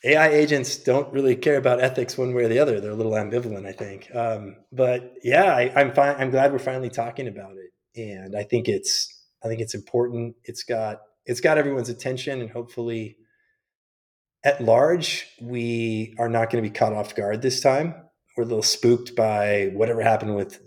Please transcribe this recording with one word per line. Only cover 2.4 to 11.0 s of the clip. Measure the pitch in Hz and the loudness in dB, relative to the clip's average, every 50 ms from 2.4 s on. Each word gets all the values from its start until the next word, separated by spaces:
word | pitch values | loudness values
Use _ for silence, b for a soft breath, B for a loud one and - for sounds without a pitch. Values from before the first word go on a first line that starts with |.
| 120 | 0
or | 113 | 2
the | 117 123 | 4 4
other. | 147 143 117 104 | 4 2 2 -2
They're | 98 104 | -4 -6
a | 104 | -6
little | 110 110 110 | -4 -2 -2
ambivalent, | 107 107 104 107 110 123 123 120 107 98 95 98 | 0 -2 -2 -2 -4 -4 -4 -4 -10 -10 -10 -12
I | 95 | -12
think. | - 113 101 98 98 - - - | -12 -12 -14 -14 -18 -18 -12 -6
Um, | 120 113 117 113 107 104 98 - _ _ _ | -4 -4 -4 -4 -6 -8 -14 -18 _ _ _
but | - 127 131 123 123 123 127 - - - _ | -2 0 2 2 2 -2 -4 -10 -20 -8 _
yeah, | 120 131 151 190 190 156 | 4 6 6 6 6 4
I, | 123 123 127 131 | 4 2 2 4
I'm | 143 143 135 - | 4 4 4 6
fi-, | 143 139 143 143 | 4 4 4 4
I'm | 135 135 131 | 0 -2 0
glad | 127 131 135 143 139 | 2 4 4 4 2
we're | 127 | 2
finally | - 135 131 131 131 120 | -4 -4 -4 -4 -6 -8
talking | - - 117 117 120 - 139 120 | -6 -6 -6 -6 -6 -8 -10 -10
about | 101 101 98 95 98 95 | -10 -12 -16 -16 -18 -20
it. | 92 92 _ _ _ _ _ 120 | -20 -20 _ _ _ _ _ -14
And | 113 107 101 95 95 95 98 | -12 -12 -12 -14 -14 -10 -8
I | 104 104 | -8 -6
think | - - 120 - - | -2 -2 -2 0 0
it's, | 107 95 - - - - - - - _ _ _ _ _ - | -2 -2 -2 -4 -4 -4 -4 -8 -12 _ _ _ _ _ -8
I | 113 | -6
think | 113 113 | -6 -6
it's | 113 110 - | -6 -8 -8
important. | 107 104 - - 123 120 123 120 117 117 117 117 _ _ | -12 -12 -4 0 0 0 0 -2 -6 -6 -8 -10 _ _
It's | - - - - | -16 -14 -14 -8
got, | - 123 113 110 107 107 - | -6 -4 -4 -4 -4 -6 -10